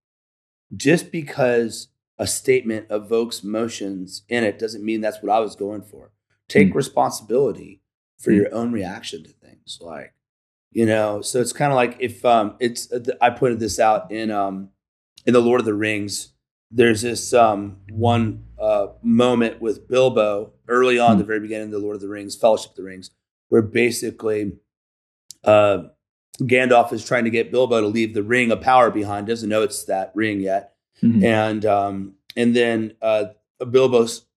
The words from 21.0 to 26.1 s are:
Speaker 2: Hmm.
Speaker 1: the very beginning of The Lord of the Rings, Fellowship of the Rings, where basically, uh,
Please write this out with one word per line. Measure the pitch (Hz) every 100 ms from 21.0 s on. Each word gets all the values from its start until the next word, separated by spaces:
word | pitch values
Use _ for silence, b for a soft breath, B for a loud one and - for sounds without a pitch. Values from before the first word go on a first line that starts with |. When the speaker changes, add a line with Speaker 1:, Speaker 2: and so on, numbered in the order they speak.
| 117
Speaker 2:
Hmm. | 107
Speaker 1:
the |
very | 104 107
beginning | 107 110 107
of |
The | 104
Lord | 104 104
of |
the | 98
Rings, | 104 101 -
Fellowship | 117 107 -
of | -
the |
Rings, | 95 92 92 _ _ _ -
where | 117
basically, | 107 120 120 113 120 - 110 107 101 90 _ _ _ _ _ _ _ -
uh, | - 107 104 92 80 _ _